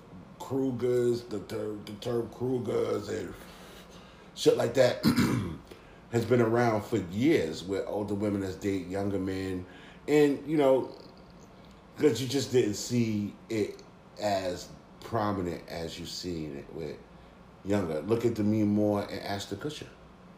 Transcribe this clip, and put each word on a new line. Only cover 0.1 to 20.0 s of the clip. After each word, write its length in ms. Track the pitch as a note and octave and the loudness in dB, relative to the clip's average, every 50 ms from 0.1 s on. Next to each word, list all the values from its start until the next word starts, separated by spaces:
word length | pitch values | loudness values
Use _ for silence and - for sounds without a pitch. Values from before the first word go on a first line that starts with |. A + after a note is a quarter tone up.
| - - - - - - | -20 -20 -18 -20 -18 -16
Krugers, 880 | - - B2+ C3+ C3+ C3+ B2 A#2 B2 B2 B2 B2 A#2+ A#2+ A#2+ A#2 - - | -10 -4 -2 0 0 0 0 0 0 2 4 4 4 2 2 0 -2 -6
the 100 | G#2+ G2+ | -8 -8
term, 400 | - - - G#2+ G#2 G#2+ G#2 G#2 G#2 | -8 -6 -6 -6 -6 -6 -6 -8 -10
the 60 | G#2+ G#2 | -12 -12
term 360 | G2+ - B2 A#2+ A#2 A2 G#2 | -8 -6 -4 -2 -2 -2 -4
Krugers 800 | - - A#2+ B2+ C3 B2 G#2+ A#2 A#2+ A2+ A2 G#2+ A2 G#2 G2+ G2 | -6 -6 -4 -2 -2 -2 -2 0 0 0 0 0 -2 -2 -4 -4
and 220 | G2 F#2 F2+ F2+ - - - - - - - - - - - - - - - - - - - - - | -6 -6 -6 -8 -10 -14 -16 -18 -18 -18 -18 -18 -18 -20 -20 -20 -20 -20 -20 -20 -20 -20 -20 -18 -12
shit 240 | - - D3 - - | 2 4 4 4 4
like 160 | - A#2 - | 2 0 4
that 300 | C3+ B2 A#2+ - - - | 6 6 6 4 4 2
<clears throat> 1040 | - - - - - - A#2 F#2+ E2+ D#2 - - - - - - - - - - - A#2 | 2 4 4 2 2 2 0 -2 -4 -6 -10 -12 -18 -20 -20 -20 -20 -20 -20 -14 -2 -2
has 100 | A#2 G#2 | 0 2
been 160 | G2+ B2 A#2+ | 4 4 6
around 420 | A#2 A2+ A2+ A#2+ B2 A#2 A2 G#2+ G2+ | 6 4 4 4 4 4 2 0 0
for 120 | - A#2 G#2 F2+ E2 | -2 -2 -2 -2 -2
years, 520 | F#2 G#2 B2+ D#3 D#3+ - - D#2+ - - F2 | -2 2 4 4 4 4 2 0 -4 -6 -6
where 200 | F#2 G2 F#2 - - | -4 -4 -4 -4 -4
older 260 | - G2+ G#2 G2+ G#2 | -4 -4 -2 -2 -2
women 280 | G2 G#2+ G#2 G2+ G2 | -2 0 0 0 0
has 140 | F#2+ F#2+ F2+ | -2 -4 -6
dated 340 | - - G2+ G2 F#2+ E2+ F2 | -4 -2 -2 -2 -2 -2 -4
younger 300 | F#2 G2 G2 G2+ G2 F#2+ | -4 -2 -2 -2 -2 -2
men, 460 | F#2 G2 F#2+ F#2+ F#2+ F#2+ F#2 F2+ F#2 - - - - - - - - - | -2 -2 -4 -4 -4 -4 -4 -6 -8 -10 -14 -18 -20 -20 -20 -14 -2 2
and, 340 | D3 D3+ D3 C#3+ C3+ A#2+ C#3 D3 | 6 6 6 6 4 0 -2 0
you 80 | D#3+ D3+ | 2 4
know, 320 | C#3 C3+ C3 B2+ - - - - - - - - - - - - - - - - - - - - - - - - | 6 6 6 6 4 0 -8 -14 -18 -20 -20 -20 -20 -20 -20 -20 -20 -20 -20 -20 -20 -20 -20 -20 -20 -20 -2 4
'cause 240 | C#3+ D3 A#2 - | 4 4 4 4
you 60 | C3+ B2 | 0 0
just 220 | C3+ C#3 A#2+ - | 0 0 0 4
didn't 240 | B2 B2+ A2 G#2 G2+ | 4 4 4 4 0
see 580 | - - - B2 B2 A#2 A2+ G#2+ G#2 G2+ F#2+ - - - - | -4 -4 0 2 2 2 2 2 0 -2 -2 -6 -10 -8 -4
it 260 | A2+ A2 G2 - - - - - - - - - - - | -2 0 0 -2 -4 -10 -16 -20 -20 -20 -20 -20 -10 -4
as 480 | G#2 G#2 G2 F#2+ F#2+ F2+ F2+ F2 - - - - - - - - | -2 0 0 0 0 -2 -4 -4 -8 -12 -16 -20 -20 -20 -20 -18
prominent 600 | - - - A2+ G#2 G#2 F#2+ F#2+ F2+ F2 E2 - - - | -10 -4 -2 0 0 0 0 0 0 -2 -4 -6 -8 -10
as 280 | - E2 E2 D#2+ - E2+ | -8 -6 -6 -6 -8 -8
you 60 | E2 | -10
seen 500 | D#2+ - - - F2+ F2 D#2+ D#2 D2+ C#2 C#2 | -10 -10 -8 -6 -6 -4 -4 -6 -6 -8 -10
it 80 | C2+ - - | -12 -12 -10
with 200 | D2+ D#2+ D2 - - - - - - - - - - - - - - - | -8 -8 -8 -8 -10 -14 -20 -20 -20 -20 -20 -20 -20 -20 -20 -20 -12 -2
younger. 360 | F#2+ G2+ G2+ F#2 E2 D#2 D#2 | 0 0 2 2 0 -2 -2
Look 240 | D#2 G2+ A2+ A#2 - | 0 0 0 2 2
at 100 | A#2+ A2 | 0 0
Demi 280 | G#2+ G#2 G#2 G#2+ A2 G#2+ | 2 2 2 2 4 4
Moore 420 | G#2 G#2 G#2 G#2 G#2 G#2 G2+ G2+ - | 4 4 4 4 4 2 2 0 -4
and 100 | - G2 | -6 -8
Ashton 360 | - F#2+ G2+ G2+ - - G2+ - | -6 -6 -6 -6 -6 -8 -8 -6
Kutcher. 300 | - D3+ D3 - - - - - | -6 -8 -8 -8 -12 -16 -16 -20